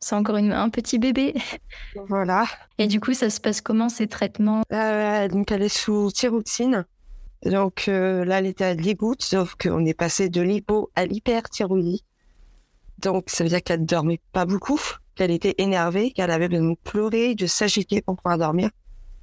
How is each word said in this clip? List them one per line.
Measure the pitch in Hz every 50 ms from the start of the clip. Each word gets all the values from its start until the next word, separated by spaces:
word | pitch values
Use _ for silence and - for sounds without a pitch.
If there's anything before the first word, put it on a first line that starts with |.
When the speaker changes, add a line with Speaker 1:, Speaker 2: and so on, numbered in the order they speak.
Speaker 1:
C'est | - - 214
encore | 208 208 214 214
une... | 208 208 208
un | - - 208 226
petit | - 240 226 - 262 226
bébé. | 240 269 233 262 269 285 - 254 - - - - - - - - - - - 202 196 196
Speaker 2:
Voilà. | 196 196 185 180 185 202 233 - - - - _ _ -
Speaker 1:
Et | 214
du | 208 202 214
coup, | - 254
ça | 262 - 240 214
se | 208 -
passe | - 214 208 -
comment, | - - 220 220 233 240
ces | 233 - 214
traitements ? | 208 - - 208 196 - - 208 214 214 220 220 -
Speaker 2:
Euh, | - 220 220 220 214 214 214 208 208 208 202 190
donc, | - 202 202 -
elle | 214 190
est | 202 208
sous | - - - 220 208 208 202 196
thyroxine. | - - 254 240 226 226 - - - - 240 262 247 190 175 _ _ _ - - - - - - - - -
Donc, | 175 185 196 196 185 - - - 202
euh, | 196 185 185 190 185 180 180
là, | 180 190 190
elle | 190
était | 190 185 - 190
à | 185 180
dix | 160 165 208 208
gouttes, | - 208 226 240 -
sauf | - - 196 190 180 175 -
qu'on | - - 175 165 160 165
est | 160 156
passé | - 170 165 - - 196 175
de | 175 175
l'hypo | 175 185 208 202 202 - 214 214 - - -
à | - 185
l'hyperthyroïdie. | - 196 214 - 254 233 226 - - - - 208 180 190 190 170 175 180 - - _ _ _ _ _ _ - - - - _ _ _ _ _ - - - -
Donc, | - 196 170 185 -
ça | - - - 170
veut | 165
dire | 175 180
qu'elle | - - 170 165 160
dormait | 160 175 165 151 165 170 - _ _
pas | - 185 175
beaucoup, | 180 202 190 - - 285 311 - - - - - _ -
qu'elle | - 190 175
était | 170 170 - 196 - -
énervée, | 190 196 190 175 170 175 175 202 226 262
qu'elle | - - 185 170
avait | 165 160 180 175
besoin | 175 165 160 165
de | 165 -
pleurer, | - - - 208 214 220 220 226 233 247 226
de | 208 185
s'agiter | 165 - - 208 202 - 208 180 - 202 -
pour | - - 185
pouvoir | - - 175 175 165
dormir. | 165 151 156 180 208 214 - _ - - - - - - - -